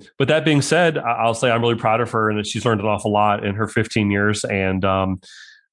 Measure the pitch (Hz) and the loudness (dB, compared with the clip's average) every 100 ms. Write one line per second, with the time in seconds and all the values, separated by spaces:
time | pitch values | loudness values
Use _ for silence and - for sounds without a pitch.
0 | - _ 151 156 151 143 135 160 170 147 | -12 _ 0 2 2 2 2 2 2 0
1 | 117 120 113 113 127 117 117 113 113 113 | -4 0 0 0 0 2 2 0 0 0
2 | 113 113 107 107 104 110 120 107 107 101 | 0 0 0 -2 -4 -4 0 0 0 -2
3 | 110 104 104 104 104 98 107 117 104 113 | 0 2 2 0 -2 -4 -4 -2 -2 0
4 | 101 101 104 101 - 101 95 95 95 95 | 0 2 0 0 -2 -2 -2 0 0 0
5 | 95 92 - - - - _ | 0 -4 -8 -20 -20 -20 _